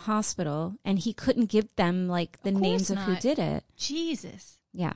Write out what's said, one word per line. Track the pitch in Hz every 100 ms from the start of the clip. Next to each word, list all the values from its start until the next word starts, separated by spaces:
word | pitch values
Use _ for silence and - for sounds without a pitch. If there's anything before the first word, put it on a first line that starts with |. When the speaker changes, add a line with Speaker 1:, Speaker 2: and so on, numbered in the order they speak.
| -
Speaker 1:
hospital | 214 208 - 151 151 165 214
and | 220 190
he | 226
couldn't | - 262 247 220
give | 214 214 -
them, | 175 180 180
like, | 175 170 -
the | 196
Speaker 2:
Of | 196
course |
Speaker 1:
names | 185 190 190
of | 190
who | 196
Speaker 2:
not. | 185
Speaker 1:
did | 247 302
it. | 156 151 - -
Speaker 2:
Jesus. | - 311 330 277 - 190 - - _
Speaker 1:
Yeah. | 180 175